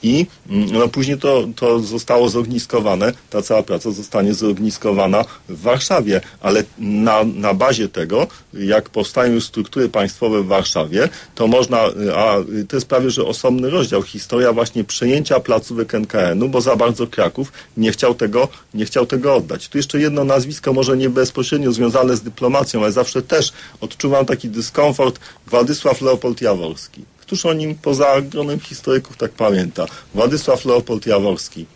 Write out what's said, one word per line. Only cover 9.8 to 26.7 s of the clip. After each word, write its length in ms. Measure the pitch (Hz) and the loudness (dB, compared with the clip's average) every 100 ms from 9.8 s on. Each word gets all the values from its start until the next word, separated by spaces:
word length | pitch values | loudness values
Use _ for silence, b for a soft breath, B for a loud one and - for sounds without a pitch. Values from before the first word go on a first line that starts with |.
| 120 | 0
państwowe 540 | 110 98 - 113 107 | 0 -2 -2 0 0
w 40 | 95 | 2
Warszawie, 600 | 95 92 - 78 90 156 B B | 0 0 -2 -2 0 0 B B
to 120 | - 113 | -2 2
można, 420 | 123 123 120 110 | 4 2 2 0
y, 280 | - 104 82 | 0 -2 0
a, 220 | 110 101 | 2 2
y, 260 | 90 107 98 | -2 -6 -4
to 80 | 135 | -6
jest 100 | 123 | 0
prawie 240 | 131 131 | 0 0
że 140 | 107 | -2
osobny 460 | - 117 131 127 127 | -4 0 0 0 0
rozdział, 320 | 170 117 98 | -2 0 -2
historia 500 | 95 101 - 120 123 | -2 -10 -4 0 2
właśnie 320 | 117 113 123 | 2 0 -2
przejęcia 560 | 101 - 120 139 147 135 | -6 -2 0 0 2 0
placówek 540 | 127 113 - 117 110 | 2 -2 0 -6 -4
N 120 | 113 107 | -2 -2
K 140 | 113 | 0
N-u, 280 | 90 87 127 | 0 0 0
bo 120 | 131 | 0
za 160 | 120 117 | 2 2
bardzo 300 | 117 117 117 | 2 0 -4
Kraków 460 | - 90 - 139 B B - | 0 -2 -2 -8 B B -2
nie 160 | 110 | 0
chciał 220 | 104 127 | 2 0
tego, 340 | 120 113 113 135 B B | 2 0 2 0 B B
nie 100 | 107 | -6
chciał 220 | 107 135 123 | -2 0 0
tego 300 | 131 139 131 | 0 2 2
oddać. 320 | 85 95 - | 0 -10 -4
Tu 100 | 143 | -4
jeszcze 220 | 139 147 | -2 0
jedno 240 | 151 147 | 0 0
nazwisko, 480 | 139 135 131 151 - | 0 0 -2 -4 -2
może 240 | 131 131 131 | 0 2 2
nie 140 | 131 | 2
bezpośrednio 640 | 123 127 - 127 147 139 | 2 0 0 -2 0 0
związane 440 | 117 120 123 127 120 | 2 2 4 2 0
z 40 | |
dyplomacją, 640 | 110 104 123 139 - 117 | -4 -4 0 0 0 0
ale 100 | 107 | 0
zawsze 300 | 107 123 131 | 2 0 -2
też 300 | 123 156 147 B B B | 0 0 0 B B B
odczuwam 460 | - - 143 135 131 | -12 -4 0 2 2
taki 220 | 135 120 | -2 -4
dyskomfort, 720 | 107 117 - 147 139 131 127 B B - | -6 -6 0 2 2 0 0 B B 0
Władysław 540 | 120 123 147 143 131 | 2 2 0 0 0
Leopold 400 | 131 127 127 117 | 2 2 0 -2
Jaworski. 640 | 120 98 82 | 0 0 -2